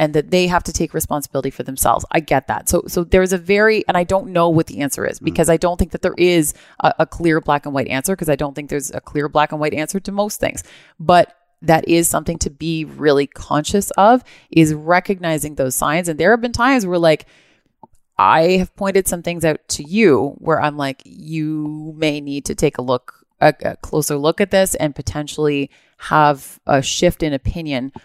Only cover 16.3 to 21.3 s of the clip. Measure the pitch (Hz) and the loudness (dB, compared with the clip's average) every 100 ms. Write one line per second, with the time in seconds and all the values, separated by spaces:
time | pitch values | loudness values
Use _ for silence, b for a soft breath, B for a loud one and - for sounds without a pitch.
16.3 | 233 240 226 247 262 185 175 165 151 - | 2 0 -2 2 2 0 2 4 2 -2
17.3 | b b b b _ _ _ _ - 95 | b b b b _ _ _ _ 2 4
18.3 | 151 170 185 190 - 196 190 190 175 175 | 6 4 2 -2 -4 -2 0 -2 -4 -6
19.3 | 170 165 147 - - 147 208 196 127 143 | -2 -2 -2 -6 -10 -4 2 4 4 2
20.3 | - 165 143 147 147 139 131 - 127 156 | -4 -2 0 -2 -4 -6 -8 -18 -20 -10